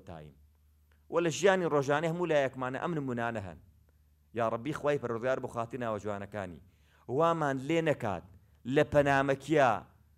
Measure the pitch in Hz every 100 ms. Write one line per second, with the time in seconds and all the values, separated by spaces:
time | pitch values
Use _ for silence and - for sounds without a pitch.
0 | 87 82 76 67 _ _ _ _ _ _
1 | - 165 170 131 190 190 170 147 135 147
2 | 165 170 175 147 131 131 127 131 170 170
3 | 135 120 117 113 95 80 - _ _ _
4 | _ _ _ 110 113 117 123 147 147 143
5 | 117 117 123 131 123 117 117 131 117 107
6 | 104 101 101 104 92 76 - _ _ _
7 | - 131 165 165 147 135 135 165 160 135
8 | 113 87 - - _ _ 117 143 147 147
9 | 143 139 139 135 - 151 131 98 - _
10 | _